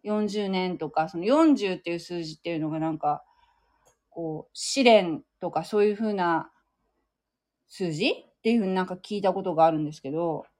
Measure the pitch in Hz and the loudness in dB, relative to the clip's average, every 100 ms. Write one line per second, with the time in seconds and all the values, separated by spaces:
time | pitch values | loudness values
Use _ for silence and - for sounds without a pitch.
0 | 208 214 214 208 202 185 185 175 156 160 | -2 -2 0 -2 -2 -2 -2 -4 -4 -2
1 | 160 170 190 294 320 254 202 180 - 170 | -2 -2 2 4 6 4 2 -4 -6 -6
2 | - 175 160 156 170 165 156 160 160 156 | -6 -8 -8 -8 -6 -4 -4 -2 -4 -2
3 | 147 147 _ _ _ _ _ _ _ _ | -2 -2 _ _ _ _ _ _ _ _
4 | _ - 165 156 - - - 269 240 214 | _ -10 -8 -10 -12 -12 -6 4 6 6
5 | 180 151 _ _ 175 - - 214 208 208 | 4 -4 _ _ -6 -6 -2 2 2 2
6 | 220 202 175 165 - _ _ _ _ _ | -2 0 0 0 -2 _ _ _ _ _
7 | _ _ _ _ _ _ _ - 180 151 | _ _ _ _ _ _ _ -6 -6 0
8 | 254 - - _ 220 233 190 185 185 185 | -2 -2 -10 _ 0 2 2 0 -2 -8
9 | - 208 196 185 185 160 160 160 151 151 | -8 -2 0 0 -2 4 4 4 -4 -6
10 | 135 156 170 151 - _ | -8 -4 -4 -4 -10 _